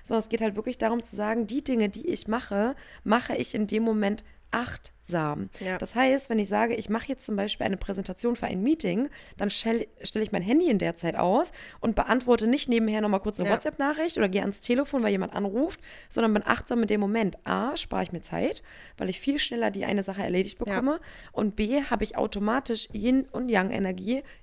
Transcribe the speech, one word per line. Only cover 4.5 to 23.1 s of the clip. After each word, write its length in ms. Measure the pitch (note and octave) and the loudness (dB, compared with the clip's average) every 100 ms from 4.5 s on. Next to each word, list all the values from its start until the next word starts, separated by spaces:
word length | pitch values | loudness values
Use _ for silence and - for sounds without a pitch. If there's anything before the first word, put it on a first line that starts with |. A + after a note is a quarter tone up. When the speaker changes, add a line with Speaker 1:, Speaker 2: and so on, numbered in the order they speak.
Speaker 1:
achtsam. 960 | A3+ A#3+ - - - - F3 D3+ D3 F#3+ - | -4 -4 -8 -14 -18 -4 -2 0 -2 -6 -8
Speaker 2:
Ja. 180 | F#3+ F#3 | -6 -4
Speaker 1:
Das 180 | - A#3 | -2 2
heißt, 340 | C4 C4+ - | 4 4 2
wenn 100 | A3+ | 0
ich 80 | F#3+ | 2
sage, 280 | G#3 A3+ A#3 | 2 2 0
ich 120 | G3 | -2
mache 200 | A3 - | -4 -2
jetzt 180 | C4+ - | -4 -2
zum 100 | G3+ | -2
Beispiel 300 | G#3 - - | -2 -2 -2
eine 100 | F#3+ | -2
Präsentation 640 | - G3 F#3+ F#3 A#3+ A#3+ | -2 -4 -4 -2 0 0
für 80 | A#3 | -2
ein 180 | F#3 | 0
Meeting, 460 | A3+ D#4+ F#3+ F3+ C#4 - - - | 2 2 2 0 -2 -4 -18 -4
dann 140 | G3+ | -2
stell, 380 | - A3+ A#3 - - | 0 0 0 -2 -6
stelle 220 | - G#3+ | -6 -2
ich 80 | G#3+ | 0
mein 100 | F3 | 0
Handy 280 | F3+ D4 F4+ | 4 4 6
in 100 | G3+ | 4
der 160 | E3+ E3+ | 2 0
Zeit 220 | E3+ - | -2 2
aus 340 | F3 A3+ F4+ - - - | 4 4 2 -4 -16 -4
und 140 | A3+ G#3+ | 0 0
beantworte 520 | - A#3+ B3 A#3 A3 | 2 2 4 4 6
nicht 220 | C#4 - | 2 4
nebenher 320 | A#3 A3 G#3+ | 2 4 2
nochmal 180 | G#3 G3 | 2 2
kurz 200 | G#3 G#3 | 0 -2
eine 100 | F3 | 0
Speaker 2:
Ja. 60 | A#3 | 2
Speaker 1:
WhatsApp-Nachricht 600 | D4+ - C#4 D4+ E4 - | 0 0 0 0 -2 2
oder 120 | G3+ | 2
gehe 120 | F#3+ | 2
ans 200 | F#3+ - | 0 -2
Telefon, 420 | - A#3+ C#4+ C4+ | 0 2 2 0
weil 80 | G#3+ | 2
jemand 220 | G3 F#3 | 0 0
anruft, 480 | - G3+ G#3+ D#4+ - - - - | -2 -2 0 0 -2 -14 -20 -6
sondern 260 | - A3+ | 2 2
bin 100 | G#3+ - | 2 2
achtsam 360 | A3+ - A#3 | 0 0 0
in 40 | A3 | 2
dem 140 | G#3 | 2
Moment. 360 | G3+ A3+ G3 - D#3+ | 2 2 0 -2 -2
A, 300 | F#3 A#3 D#4 | -2 0 -4
spare 280 | - F#3+ | -2 -2
ich 100 | F#3 | -2
mir 80 | E3+ | -6
Zeit, 420 | - E3+ A#3+ - - - - - | -6 -2 -2 -2 -10 -20 -20 -6
weil 120 | F#3 | -6
ich 100 | F3+ | -2
viel 200 | - C#4+ | -2 -2
schneller 320 | - A#3 A3 | -2 0 0
die 120 | G3+ | 0
eine 200 | - G#3 | 0 0
Sache 200 | G3 F#3+ | -2 -4
erledigt 360 | F3+ F3+ F#3 - | 0 0 0 -4
Speaker 2:
Ja. 60 | G#3 | -4
Speaker 1:
bekomme 340 | G3+ C4 D#4+ - - - | 0 0 -2 -6 -18 -8
und 240 | - G#3+ G3 | -2 -2 0
B, 260 | G#3 C#4 | 0 0
habe 220 | C#4 G#3+ G#3+ | 0 -2 -2
ich 120 | - | -2
automatisch 720 | G#3+ G3+ G#3 B3+ - A3 - | -2 -2 0 0 -2 -4 -4
Yin- 340 | G#3+ A3+ | -2 2